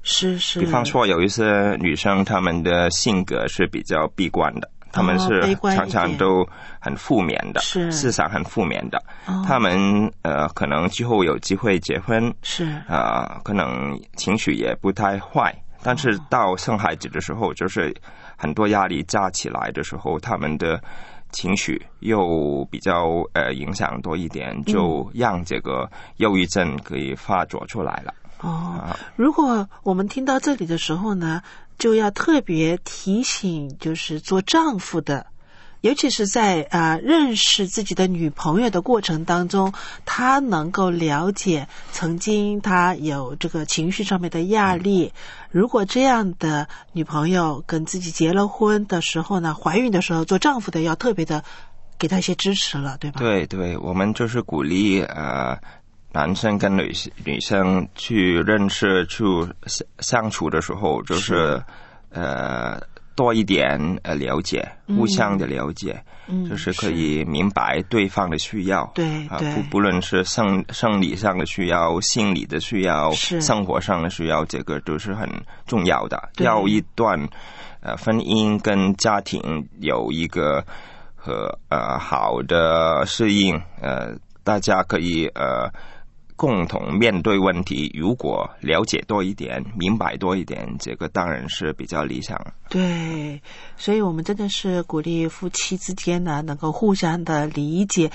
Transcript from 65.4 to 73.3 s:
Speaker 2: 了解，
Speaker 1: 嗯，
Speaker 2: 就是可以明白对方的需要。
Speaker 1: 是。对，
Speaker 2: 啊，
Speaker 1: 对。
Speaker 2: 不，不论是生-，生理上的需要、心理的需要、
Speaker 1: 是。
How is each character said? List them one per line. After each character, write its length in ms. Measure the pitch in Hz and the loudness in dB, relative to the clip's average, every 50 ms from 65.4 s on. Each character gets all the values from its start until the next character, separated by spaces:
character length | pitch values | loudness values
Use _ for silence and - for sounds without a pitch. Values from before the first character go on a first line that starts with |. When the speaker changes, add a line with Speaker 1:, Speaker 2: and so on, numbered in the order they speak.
| 87 | 0
Speaker 2:
了 260 | 62 69 64 62 73 | -2 -2 -4 -4 -4
解， 320 | 85 - 98 80 - - - - - - - | -6 -6 -6 -8 -8 -8 -10 -16 -18 -18 -10
Speaker 1:
嗯， 220 | - 180 185 180 170 | -6 -4 -4 -2 -4
Speaker 2:
就 80 | 104 | -4
是 160 | 151 - 90 | -4 -2 -2
可 180 | 92 - 110 92 | -2 0 0 0
以 340 | 82 82 80 76 76 76 73 | 0 2 2 2 2 0 0
明 240 | - 73 76 90 101 | 0 0 2 2 2
白 300 | - - - 55 65 80 95 - | 2 2 0 2 0 -2 -2 0
对 200 | 120 110 98 98 | 2 2 2 2
方 200 | - 104 95 87 | 2 0 0 0
的 100 | 78 76 | 0 -2
需 260 | - - - 104 90 | -4 -4 -4 -4 0
要。 200 | 92 95 85 65 - - | 0 0 0 0 -2 -4
Speaker 1:
是。 60 | 175 | -2
对， 240 | 165 156 156 151 151 147 | -2 -2 -2 -4 -6 -6
Speaker 2:
啊， 100 | - - | -6 -4
Speaker 1:
对。 160 | 156 147 147 | -4 -2 -2
Speaker 2:
不， 80 | 107 - - | -4 -4 0
不 100 | - 101 | 2 4
论 200 | 101 98 90 90 | 4 4 4 2
是 220 | - - 98 92 92 | 0 0 0 0 0
生-， 400 | - - - 110 98 98 95 98 - | 0 0 0 2 2 2 2 0 -4
生 300 | - - - 113 104 98 | -4 0 2 2 4 4
理 140 | 92 71 - | 2 2 0
上 220 | 90 104 101 92 | 0 0 0 0
的 100 | 90 76 | 0 -2
需 220 | 80 - 98 92 87 | -2 -2 -2 0 2
要、 320 | 85 87 85 82 85 90 | 2 4 4 2 2 2
心 340 | - - - 120 104 101 92 | 0 0 0 2 2 2 2
理 100 | 71 - | 0 -2
的 140 | - - 87 | -2 -4 -4
需 220 | - - 120 98 | -4 -2 0 0
要、 280 | 92 90 76 76 73 78 | 2 2 2 2 2 2
Speaker 1:
是。 280 | 78 - - - | 2 0 -2 -2